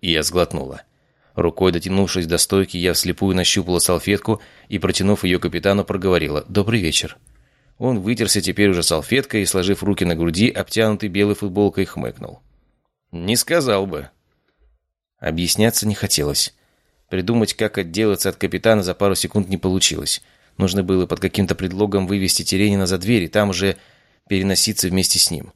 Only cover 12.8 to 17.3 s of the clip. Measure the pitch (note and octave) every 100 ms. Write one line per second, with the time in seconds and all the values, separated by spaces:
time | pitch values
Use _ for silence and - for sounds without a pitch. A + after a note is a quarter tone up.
12.8 | _ _ _ E2+ F2 A#2+ - E3+ C3+ G2+
13.8 | G2 D#2 C#2 _ _ _ _ _ _ _
14.8 | _ _ _ _ - D#2+ F2 - A2 -
15.8 | G#2+ G2+ G2+ - D2 C#2+ - _ _ _
16.8 | _ _ _ F#2 F#2